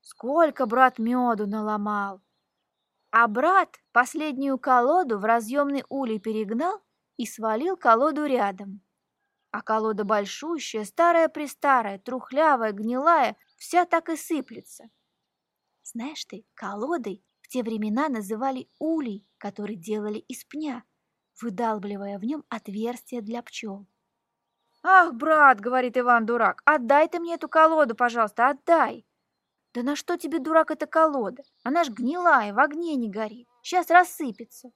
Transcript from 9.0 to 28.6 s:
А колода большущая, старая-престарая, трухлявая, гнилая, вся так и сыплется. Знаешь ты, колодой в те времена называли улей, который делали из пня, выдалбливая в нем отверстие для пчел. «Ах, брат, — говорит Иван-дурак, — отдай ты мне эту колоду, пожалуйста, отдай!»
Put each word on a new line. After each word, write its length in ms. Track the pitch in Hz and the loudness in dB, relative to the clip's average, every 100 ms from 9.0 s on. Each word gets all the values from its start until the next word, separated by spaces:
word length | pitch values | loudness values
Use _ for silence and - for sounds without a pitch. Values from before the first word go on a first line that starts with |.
| _ _ _ _ _ | _ _ _ _ _
А 100 | 123 | -14
колода 400 | - 220 220 214 | -2 -2 0 -4
большущая, 840 | 208 214 202 - 302 330 - 220 | 0 0 -2 -10 -8 -8 -6 -8
старая-престарая, 1120 | 208 - 339 339 320 311 294 - 285 262 214 196 | -10 0 4 4 2 -2 -12 -4 2 2 2 -8
трухлявая, 760 | - 254 - 262 311 262 226 | -8 -8 -6 0 2 2 0
гнилая, 640 | 202 220 254 294 339 233 214 _ _ | -4 -4 0 2 4 2 -2 _ _
вся 260 | - 339 | -2 0
так 240 | 349 330 330 | 2 0 -2
и 80 | 320 | -8
сыплется. 720 | - 311 254 226 - - 226 _ _ _ _ _ _ _ _ _ | -4 -6 -6 -16 -20 -20 -20 _ _ _ _ _ _ _ _ _
Знаешь 400 | - 233 254 311 | -16 -12 -12 -12
ты, 200 | - 220 _ | -14 -16 _
колодой 680 | _ 233 202 254 339 226 196 _ _ | _ -12 -8 -4 -4 -6 -12 _ _
в 60 | _ | _
те 140 | 254 | -6
времена 460 | 233 226 214 214 302 | -6 -4 -4 -2 -2
называли 600 | 233 196 220 269 262 - _ | -4 -6 -6 -4 -6 -10 _
улей, 440 | 311 320 254 202 _ _ | -4 -2 -4 -8 _ _
который 380 | 202 196 208 208 | -14 -10 -10 -10
делали 420 | 165 214 208 208 | -6 -6 -6 -8
из 260 | _ 247 | _ -18
пня, 380 | - 285 311 240 _ _ _ _ _ _ | -14 -10 -10 -10 _ _ _ _ _ _
выдалбливая 800 | 233 185 233 214 202 202 202 202 | -10 -4 -2 -2 -6 -8 -8 -8
в 60 | |
нем 200 | 220 302 - | -6 -8 -8
отверстие 720 | 220 - 202 226 247 - 247 | -14 -10 -8 -6 -8 -10 -12
для 200 | 208 240 | -8 -10
пчел. 440 | 240 - 220 196 202 _ _ _ _ _ _ _ _ _ | -10 -14 -12 -12 -18 _ _ _ _ _ _ _ _ _
«Ах, 280 | - 381 339 | 6 6 6
брат, — 480 | 233 302 311 285 233 | 0 2 6 8 6
говорит 320 | 220 254 247 247 | 2 -2 0 0
Иван-дурак, — 680 | 247 240 220 240 220 - | 4 4 2 2 2 2
отдай 420 | - 302 233 277 330 | 2 2 4 4 4
ты 120 | 349 | -2
мне 140 | 339 | -6
эту 140 | 339 320 | -8 0
колоду, 460 | 320 320 320 277 | 4 6 6 0
пожалуйста, 540 | 226 247 233 214 - 247 | 0 -2 0 -2 2 0
отдай!» 580 | 285 | 0